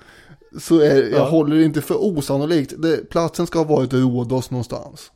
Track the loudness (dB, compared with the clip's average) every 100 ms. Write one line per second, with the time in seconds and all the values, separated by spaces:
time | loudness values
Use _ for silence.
0 | -20 -20 -20 -20 _ -14 2 4 6 4
1 | 2 0 2 2 2 4 2 0 -2 -2
2 | 0 -2 -2 -2 0 -2 -2 -4 -2 -2
3 | -2 -2 -2 -2 -4 -2 0 0 0 0
4 | 0 0 -2 -4 -4 -8 -8 -10 -14 -20
5 | -20